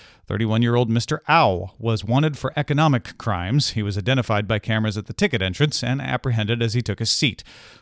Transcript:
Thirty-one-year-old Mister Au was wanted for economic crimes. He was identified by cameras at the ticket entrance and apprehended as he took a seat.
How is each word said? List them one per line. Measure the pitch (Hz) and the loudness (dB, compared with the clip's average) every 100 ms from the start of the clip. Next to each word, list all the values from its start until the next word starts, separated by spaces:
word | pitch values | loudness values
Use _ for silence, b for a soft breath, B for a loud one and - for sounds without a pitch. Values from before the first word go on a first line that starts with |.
| B B - | B B -6
Thirty-one-year-old | 101 110 113 120 120 117 | -2 0 2 4 2 2
Mister | 117 - 156 - | 0 0 -6 2
Au | 160 120 87 95 - | 4 4 2 -6 -6
was | 113 110 | -2 -2
wanted | 107 131 156 139 | 2 2 2 -2
for | - | -4
economic | 147 143 147 156 123 - - | -4 0 2 4 2 -2 -8
crimes. | 113 90 90 143 - | -4 -2 0 0 0
He | 113 | -2
was | 104 101 | -2 -2
identified | 110 165 117 104 98 | 0 0 0 -2 0
by | 107 | -4
cameras | - 110 110 104 | 0 0 0 -4
at | 101 | -8
the | |
ticket | - 196 110 | -2 0 0
entrance | 92 90 147 - | -2 0 0 0
and | 120 139 | -4 -4
apprehended | 131 127 135 113 104 117 | -4 -4 -2 -2 -2 -2
as | 117 | 0
he | 120 | -2
took | 110 95 | -4 -4
a | 113 | -2
seat. | - 131 - B B B B | 0 -2 -2 B B B B